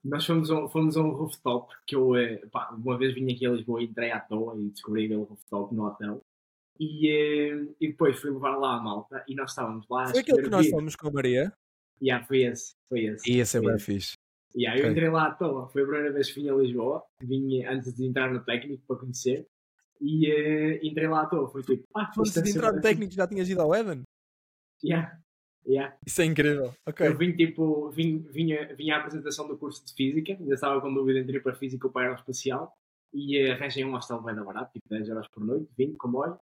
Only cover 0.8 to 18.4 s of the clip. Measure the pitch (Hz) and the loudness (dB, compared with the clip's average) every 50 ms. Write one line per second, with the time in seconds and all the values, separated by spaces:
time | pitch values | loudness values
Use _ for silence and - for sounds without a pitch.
0.8 | 160 156 156 160 156 156 135 139 160 156 - - _ 127 120 120 - - - - | 2 4 4 4 2 2 0 -2 -6 -6 -8 -4 _ -2 -2 -2 -4 -8 -20 -16
1.8 | _ - 147 131 131 127 123 123 120 117 110 - - - - 120 - - 120 110 | _ -2 2 4 4 6 6 4 2 2 -2 -8 -10 -8 -8 -6 -6 -6 -10 -6
2.8 | 113 127 123 120 131 135 123 127 131 131 123 120 127 123 120 117 110 120 117 117 | -4 -2 0 2 0 0 0 0 -2 -2 -2 0 2 0 0 0 -2 -4 -2 -2
3.8 | 120 113 110 117 120 117 113 110 - - 107 107 113 117 113 107 104 101 101 - | -4 -4 -4 -4 -4 -2 -4 -6 -6 -6 -4 -4 -4 -4 -4 -6 -6 -6 -8 -10
4.8 | - 110 107 110 107 107 107 107 104 - 104 - - _ 107 101 101 - 120 110 | -8 -4 -2 -2 0 0 -2 -4 -4 -6 -12 -20 -12 _ -6 -6 -4 -4 -4 -2
5.8 | 104 101 101 - 104 104 107 131 _ _ _ _ _ _ _ _ _ _ _ _ | -2 -4 -4 -6 -8 -8 -8 -8 _ _ _ _ _ _ _ _ _ _ _ _
6.8 | 156 156 151 151 156 151 151 151 151 151 147 147 147 147 147 147 147 147 - _ | -6 -6 -2 2 2 4 4 4 2 2 2 0 0 0 -2 -4 -8 -8 -4 _
7.8 | 160 151 147 _ 170 139 127 - - 143 139 131 135 135 135 135 135 131 123 117 | -4 -4 0 _ 4 4 4 2 -4 -6 -4 -2 -2 -2 0 0 0 0 0 -2
8.8 | 113 107 101 107 107 _ 135 135 - - 131 139 135 127 - 139 123 113 110 110 | -4 -6 -6 -6 -8 _ -14 -12 -10 -8 -8 -6 -6 -6 -6 -6 -6 -6 -6 -10
9.8 | 107 _ 123 123 127 127 - 254 262 - 269 214 143 226 208 185 160 156 175 151 | -8 _ -2 -2 -2 2 2 0 4 4 4 4 4 4 6 6 6 6 4 0
10.8 | 151 156 - - 151 151 143 139 127 123 123 127 151 196 - _ _ _ _ _ | -2 -4 -8 -6 -6 -2 -2 2 2 4 4 2 2 0 -4 _ _ _ _ _
11.8 | _ _ _ _ 135 131 123 120 117 - 139 131 127 120 117 - - - - _ | _ _ _ _ 0 0 0 0 -2 2 4 4 4 4 0 -6 -10 -14 -18 _
12.8 | _ _ 127 120 110 107 107 107 - 120 123 123 120 - - 117 110 - 113 104 | _ _ -2 0 0 -2 -2 -4 0 2 4 4 4 4 2 2 2 2 2 0
13.8 | - - 101 98 92 - - _ _ _ _ _ _ _ _ 123 120 110 113 131 | 0 -2 -4 -4 -4 -8 -12 _ _ _ _ _ _ _ _ -2 -2 0 2 2
14.8 | 147 156 - 160 160 160 160 160 156 151 151 - 185 156 135 131 123 127 - 139 | 2 4 4 4 2 2 4 2 2 0 0 -2 -2 -2 -2 -4 -6 -2 2 2
15.8 | 139 139 151 147 147 147 139 143 135 - - 143 147 143 135 139 135 123 123 120 | 2 2 2 0 0 0 0 0 -2 -2 -2 -6 -2 2 4 4 4 4 2 0
16.8 | 113 127 147 165 - _ _ _ 131 123 131 135 135 135 131 127 123 - 131 135 | 0 0 -2 -2 -6 _ _ _ -4 -2 -2 0 0 0 0 0 0 -2 -4 -4
17.8 | 123 131 113 117 127 131 123 135 131 127 127 120 | -4 -6 -4 -2 -2 0 2 0 0 0 0 -2